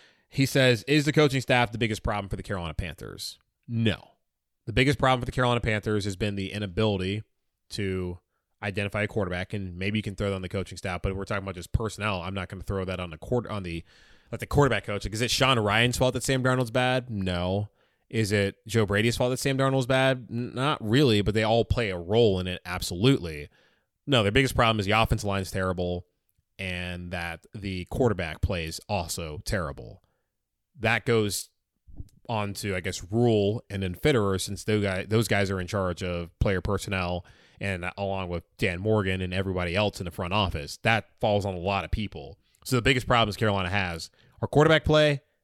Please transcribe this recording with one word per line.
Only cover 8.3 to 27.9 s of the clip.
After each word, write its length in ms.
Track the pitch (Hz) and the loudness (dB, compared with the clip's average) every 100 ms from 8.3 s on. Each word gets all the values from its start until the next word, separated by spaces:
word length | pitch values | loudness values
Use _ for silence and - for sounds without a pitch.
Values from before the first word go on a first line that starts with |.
| _ _ _ | _ _ _
identify 400 | 104 98 101 107 | -6 -4 -4 -2
a 60 | 104 | -2
quarterback, 440 | 113 90 90 92 | -2 -2 -4 -6
and 260 | 104 95 87 | -6 -8 -6
maybe 200 | 98 110 | -2 -2
you 40 | |
can 120 | 104 | -4
throw 160 | 95 101 | -4 -4
that 60 | 98 | -4
on 60 | |
the 60 | 92 | -4
coaching 280 | 101 90 90 | -6 -6 -8
staff, 240 | 98 90 | -8 -4
but 80 | 104 | -2
if 40 | 95 | -4
we're 80 | |
talking 180 | 98 101 | -4 -4
about 120 | 95 | -6
just 180 | 90 87 | -10 -4
personnel, 480 | - 110 - 107 95 | -4 -4 -4 -4 -2
I'm 140 | 87 | -4
not 140 | 98 92 | -8 -8
gonna 140 | 95 | -10
throw 220 | - 98 | -6 -4
that 160 | 92 92 | -4 -4
on 80 | 90 | -8
the 80 | 78 | -10
court-, 300 | - 123 110 | -4 -4 -2
on 160 | 104 | -8
the, 200 | 90 82 - _ - - _ | -6 -8 -10 _ -20 -20 _
like, 100 | 113 | -12
the 60 | - | -2
quarterback 380 | 143 139 107 | 2 4 2
coach. 200 | - 101 | -2 -6
Like, 100 | 104 | -6
is 80 | 107 | -2
it 80 | 117 | -2
Sean 280 | - 131 123 | 2 4 4
Ryan's 380 | 104 107 123 123 | 4 4 4 2
fault 160 | 131 | 0
that 100 | 123 | 0
Sam 200 | - 131 | 0 0
Darnold's 280 | 127 127 120 | 2 2 0
bad? 380 | 123 127 127 127 | 0 2 0 -2
No. 640 | 107 95 90 90 98 104 _ _ _ _ | -4 -2 0 0 0 -2 _ _ _ _
Is 220 | 113 101 | -2 2
it 240 | 104 98 - - | 2 2 -2 -2
Joe 180 | 113 | 2
Brady's 320 | 104 104 113 117 | 4 4 2 2
fault 140 | 123 | 0
that 80 | 127 | 0
Sam 180 | 143 135 | 0 2
Darnold's 300 | 135 135 123 | 2 2 2
bad? 400 | 131 135 131 - | 2 2 0 -4
N-, 220 | 117 120 | -6 -6
not 320 | 117 139 151 107 | -2 -2 -2 2
really, 360 | 123 143 107 | 6 6 6
but 100 | 101 | 4
they 100 | 107 | 2
all 220 | 110 117 | 2 2
play 240 | 110 - 110 | 2 0 0
a 80 | 90 | -4
role 420 | 85 110 113 92 | 2 6 6 4
in 80 | 90 | 0
it, 140 | 90 - | -6 -8
absolutely. 840 | 90 - 90 120 139 85 76 71 _ _ _ _ _ - | -8 -6 2 2 2 0 -8 -12 _ _ _ _ _ 0
No, 160 | 131 | 2
their 100 | 101 | 4
biggest 220 | 117 135 | 2 2
problem 240 | - 117 110 | 2 2 2
is 60 | |
the 80 | 98 | 2
offensive 340 | 107 113 107 104 | 2 2 0 0
line's 240 | 98 90 | -2 -2
terrible, 540 | 95 92 90 90 90 - _ _ _ _ - | -2 -2 -2 -2 -4 -8 _ _ _ _ -10
and 500 | 95 90 90 87 87 | -8 -6 -6 -8 -8
that 360 | 87 85 82 _ | -6 -6 -10 _
the 340 | 110 98 92 | -10 -6 -6
quarterback 540 | 87 | -6